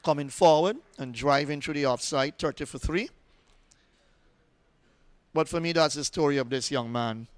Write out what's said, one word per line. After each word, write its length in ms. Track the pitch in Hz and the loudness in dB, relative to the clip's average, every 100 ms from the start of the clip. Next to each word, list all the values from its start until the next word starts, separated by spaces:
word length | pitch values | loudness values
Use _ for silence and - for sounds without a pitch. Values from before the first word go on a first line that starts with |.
Coming 280 | - 143 139 | 0 -2 -2
forward 480 | - 175 156 180 262 _ - | 4 6 6 4 -2 _ -12
and 160 | 131 | -10
driving 460 | 117 139 139 143 147 | -2 2 2 2 -6
through 140 | 135 | -4
the 120 | 147 139 | -2 0
offside, 540 | 123 - 147 139 - | 0 -2 -2 -2 -2
thirty 240 | 156 - | -6 -4
for 160 | 143 131 | -10 -6
three. 300 | - 165 247 - _ _ _ _ _ _ _ _ _ _ _ _ _ _ _ _ _ _ _ _ _ | -4 -4 -6 -12 _ _ _ _ _ _ _ _ _ _ _ _ _ _ _ _ _ _ _ _ _
But 160 | 160 156 | -2 0
for 100 | 170 | 0
me, 140 | 165 | 0
that's 220 | 165 156 147 | 2 2 2
the 100 | 139 | -4
story 320 | - 151 139 | 0 2 2
of 120 | 120 | -2
this 220 | 131 - | -4 -2
young 180 | 139 117 | -4 -2
man. 380 | 120 117 110 117 | -2 -2 -6 -12